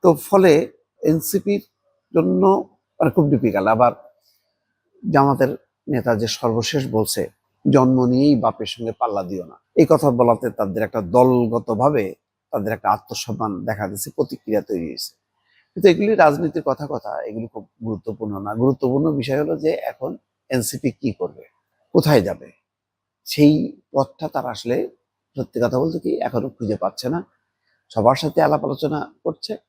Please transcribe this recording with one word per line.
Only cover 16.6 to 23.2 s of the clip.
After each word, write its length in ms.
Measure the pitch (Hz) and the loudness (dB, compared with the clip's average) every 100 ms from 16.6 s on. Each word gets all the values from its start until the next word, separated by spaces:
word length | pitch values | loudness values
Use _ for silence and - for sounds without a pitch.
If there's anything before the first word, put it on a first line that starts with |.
| 147 | -4
কথা 200 | 131 147 | -4 -4
কথা, 320 | 135 107 76 | -10 -8 -10
এগুলি 240 | - 107 113 | -10 -10 -12
খুব 220 | 113 95 _ | -14 -20 _
গুরুত্বপূর্ণ 560 | 110 104 - 101 110 98 | -8 -8 -8 -10 -8 -8
না। 140 | 101 | -8
গুরুত্বপূর্ণ 580 | 110 127 131 131 135 156 | 0 0 2 0 0 0
বিষয় 280 | 143 123 139 | -2 -2 -2
হলো 160 | 151 160 | -2 -2
যে 140 | 156 | -2
এখন 460 | 165 120 - 131 - _ _ _ | -2 -6 -8 -10 -10 _ _ _
এনসিপি 400 | 131 110 135 135 | -4 -2 -4 -6
কি 220 | - 127 | -4 -6
করবে, 300 | 101 90 - - _ _ _ _ | -6 -8 -10 -20 _ _ _ _
কোথায় 280 | 175 151 143 | 0 4 4
যাবে, 380 | 98 85 - _ _ _ _ _ _ _ | 2 -6 -12 _ _ _ _ _ _ _